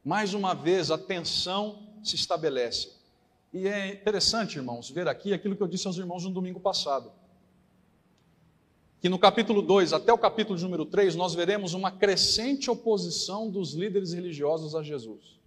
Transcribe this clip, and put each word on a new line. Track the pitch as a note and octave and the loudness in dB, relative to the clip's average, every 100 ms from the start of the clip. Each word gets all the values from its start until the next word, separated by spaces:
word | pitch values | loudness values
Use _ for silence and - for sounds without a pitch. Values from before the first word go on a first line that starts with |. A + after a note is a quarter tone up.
Mais | C#3 F3+ G#3 | -2 0 0
uma | G3+ F#3+ | 0 0
vez, | D#3 D3+ F#3 D3+ | 0 2 2 2
a | D#3 | -2
tensão | - F#3 D#3+ - F3+ G3 G#3+ G#3 - - | -2 -4 -2 -2 -2 -2 -2 -8 -18 -8
se | - | -6
estabelece. | - - F3 D#3 C3 A#2 - - - _ _ _ _ _ | -4 -2 0 0 0 -2 -2 -8 -12 _ _ _ _ _
E | F3+ F#3+ | -4 -2
é | G3+ F#3+ | -2 -4
interessante, | G3 G#3 G3 - A3+ G3+ D3+ | -2 0 2 2 2 -2 -4
irmãos, | B2+ A#2+ A#2+ | -8 -8 -8
ver | D3 E3+ | -2 -2
aqui | - G3 | -2 -2
aquilo | G3 G#3 G3 | 0 0 -2
que | |
eu | F#3 | -2
disse | F#3 G3+ | -2 -4
aos | F3 | -4
irmãos | F3+ F3+ | -6 -6
no | F3+ | -6
domingo | F#3+ F#3 F3+ | -4 -4 -2
passado. | G3 F#3+ D3+ C3+ A#2+ - _ _ _ _ _ _ _ _ _ _ _ _ _ _ _ _ _ _ | -2 0 0 -2 -4 -20 _ _ _ _ _ _ _ _ _ _ _ _ _ _ _ _ _ _
Que | F3 | 0
no | F#3 | 6
capítulo | G3+ G3 A3 G#3 | 6 6 2 2
dois | D#3+ G3 E3+ | 6 6 6
até | D3+ - | 4 4
o | A#3 | 6
capítulo | G#3 - G#3+ F3+ | 4 2 -2 -2
de | |
número | F3+ E3+ | -4 -4
três, | D3+ F3+ G3 | 0 2 2
nós | E3 F3+ | 2 -2
veremos | E3 F3 G#3 F#3 | 0 0 0 -2
uma | F3+ F#3+ | -4 -4
crescente | F#3+ G3+ F3+ - - A#3+ C#4 - | 2 2 4 2 2 0 -2 -2
oposição | A#3 A3+ G#3 F3 E3+ - G3+ A3+ | -2 0 0 0 -6 -6 -6 -4
dos | F#3+ E3 | -4 -4
líderes | D3 G#3 G3 F#3 | -4 -2 -2 -2
religiosos | F3 F3+ D3 D3 D#3+ D#3 | -6 -8 -4 -2 -2 -2
a | D#3+ | -6
Jesus. | D3+ D3 A2+ G#2 - _ | -6 -8 -10 -16 -20 _